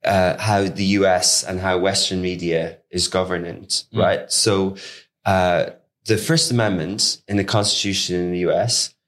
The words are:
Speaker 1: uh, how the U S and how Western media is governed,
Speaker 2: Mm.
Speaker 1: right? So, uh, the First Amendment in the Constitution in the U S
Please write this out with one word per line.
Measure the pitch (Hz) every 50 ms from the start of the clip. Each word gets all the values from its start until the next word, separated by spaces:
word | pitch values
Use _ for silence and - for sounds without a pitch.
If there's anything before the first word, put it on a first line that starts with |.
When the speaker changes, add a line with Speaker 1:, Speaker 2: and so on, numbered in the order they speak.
| _
Speaker 1:
uh, | - 101 95 92 90 80 -
how | - 107 110 101 98
the | 95 82 - 101 95 101 101
U | 98 95
S | 92 90 - - - - -
and | - 95 92
how | 92 95 92 90
Western | 87 95 98 95 - - 95 92
media | 90 92 92 85 85 85 82 82 80 82 82 - _ _
is | - 90 87 -
governed, | - 92 92 90 90 87 87 85 - 90 95 - - - - _ -
Speaker 2:
Mm. | 110
Speaker 1:
right? | - 90 95 - - -
So, | - - - 113 101 98 95 95 95 - - - - - - _ _ _ _
uh, | 98 98 95 92 90 87 82 - - - - _ _ _ _ _
the | - 110 -
First | - - 160 165 - -
Amendment | 123 120 113 104 98 90 78 85 98 113 - - - - _ -
in | 101 101
the | 98
Constitution | - - 107 104 101 - - - 101 98 95 - - 90 90
in | 90 90 90
the | 87
U | 90 82
S | 78 85 98 120 - - - - _ _ _